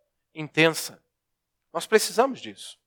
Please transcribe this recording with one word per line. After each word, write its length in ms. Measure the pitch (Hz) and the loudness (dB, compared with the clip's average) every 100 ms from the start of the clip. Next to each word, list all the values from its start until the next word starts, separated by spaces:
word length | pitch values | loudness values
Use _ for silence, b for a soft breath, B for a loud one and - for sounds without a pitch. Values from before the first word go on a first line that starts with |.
| _ _ _ 156 | _ _ _ -14
intensa. 680 | 151 - 160 151 - - _ _ _ _ _ _ _ | -6 2 2 2 -8 -14 _ _ _ _ _ _ _
Nós 140 | 165 - | -10 0
precisamos 520 | 220 - 180 269 233 | 0 2 0 0 0
disso. 380 | 110 98 - - | -14 -16 -18 -20